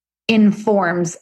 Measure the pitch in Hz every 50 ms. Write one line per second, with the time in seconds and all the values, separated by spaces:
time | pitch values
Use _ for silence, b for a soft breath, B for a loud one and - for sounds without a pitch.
0 | _ _ _ _ _ - 226 220 214 202 202 - - 220 208 196 185 170 175 175
1 | 175 170 - -